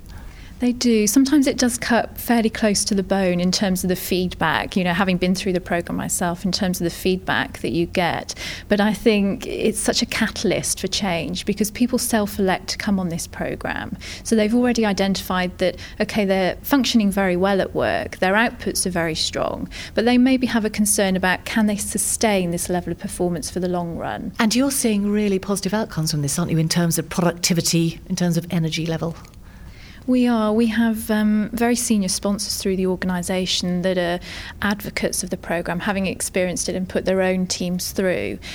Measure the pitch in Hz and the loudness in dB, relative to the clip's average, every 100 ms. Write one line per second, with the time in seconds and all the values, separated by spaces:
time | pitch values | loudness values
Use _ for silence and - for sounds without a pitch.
0 | - - - - - - 247 240 240 226 | -16 -16 -16 -16 -14 -2 -2 2 2 4
1 | 208 277 269 302 269 - 247 - - 233 | 4 4 6 6 4 4 0 0 2 2
2 | - - - 233 220 - 220 196 - 196 | 0 -6 2 4 2 2 2 2 2 0
3 | 190 196 185 180 180 180 196 185 185 180 | 2 2 2 2 2 2 2 2 0 0
4 | - 185 180 - 160 131 - 202 180 175 | 0 0 0 0 2 2 0 0 2 2
5 | 190 180 180 190 202 180 180 175 170 180 | 2 2 2 2 0 0 0 -2 -2 -4
6 | 170 - 180 175 190 - 185 180 170 - | -4 -2 -2 -2 -2 0 0 0 -2 0
7 | 185 185 - 120 - - - 165 170 190 | 0 0 0 -2 -2 -4 -2 -2 0 0
8 | 170 131 - - - - - 202 208 - | 0 -2 -6 -10 -10 -8 -2 2 2 2
9 | 233 208 196 - - - 220 202 - - | 4 4 2 -2 -6 -2 0 0 0 0
10 | 233 - 214 - 175 165 - - 190 - | 0 -2 -2 0 0 0 -2 -4 -4 -2
11 | 202 170 156 180 - 202 208 - 247 247 | -2 -2 -4 -6 -4 -2 -2 0 0 0
12 | - 226 202 - 190 175 - - - 196 | 0 0 0 0 0 0 -4 -4 0 0
13 | 180 165 - - - - - - 107 - | 0 -4 -8 -6 -6 -6 -6 -6 -6 -10
14 | - - - 220 214 240 247 233 214 190 | -12 -8 0 2 4 4 2 2 2 2
15 | 196 190 - 185 180 - 185 - - - | 0 0 -2 -2 -2 0 -2 -2 -10 -4
16 | 214 220 190 190 185 - - 277 233 233 | -2 0 2 2 2 -2 2 2 4 4
17 | 202 190 190 175 190 190 - 156 113 - | 4 2 2 4 2 2 0 0 0 0
18 | - - 185 208 240 - 196 - 190 175 | -2 -2 2 2 0 -2 -4 -2 -2 -2
19 | 165 160 - - - - - - - - | -2 -2 -4 -2 -4 -4 -8 -10 -6 0
20 | 226 247 254 262 247 226 214 214 208 - | 4 6 6 4 2 0 0 0 2 2
21 | 196 185 185 175 - 226 214 208 - - | 2 2 2 0 0 0 2 0 -4 -4
22 | - - 226 196 175 170 - 175 175 170 | -2 0 2 2 0 -2 -2 -2 -2 -8
23 | 190 - 180 170 - 185 180 180 170 165 | -8 -2 -2 -2 -4 -4 -2 -2 -4 -6
24 | - 104 - - 226 240 277 262 233 208 | -6 -6 -6 0 2 4 2 2 0 2
25 | 202 208 208 190 196 196 185 214 226 - | 2 2 2 0 0 -2 0 -2 -2 -2
26 | 160 151 143 160 170 160 160 175 170 160 | -2 0 0 0 0 2 2 2 2 0
27 | - - 175 175 - 170 170 170 165 - | -2 0 0 0 0 2 2 2 2 -2
28 | - 185 180 165 175 175 160 160 160 160 | -6 -2 2 0 0 -2 -2 -2 -2 -2
29 | 170 160 - - - - - - - - | -4 -8 -14 -20 -20 -18 -18 -18 -18 -10
30 | - 254 240 233 214 220 233 214 226 220 | 0 2 4 2 2 4 2 4 2 0
31 | - 214 214 214 208 233 233 240 - 214 | 0 2 4 2 0 0 2 2 2 2
32 | 185 - 202 202 - - 202 190 185 185 | 2 0 -2 -2 -2 -2 0 0 0 0
33 | 180 180 175 185 180 - 180 180 185 180 | 0 -2 0 -2 0 -2 0 0 2 0
34 | 175 175 - - - - 202 208 - - | 0 -2 -6 -12 -12 -4 -2 -2 -4 -4
35 | 202 - 185 185 - 170 170 175 214 196 | -2 -2 -4 -6 -4 -4 -2 -4 -2 -2
36 | 185 - - 196 180 170 - 180 185 180 | -2 -4 -2 0 0 -2 -4 -4 -2 -2
37 | 185 190 185 185 185 - 180 180 - - | 0 2 2 2 -2 -2 -2 -2 -4 -2
38 | 185 165 101 - - | 0 0 -4 -6 -10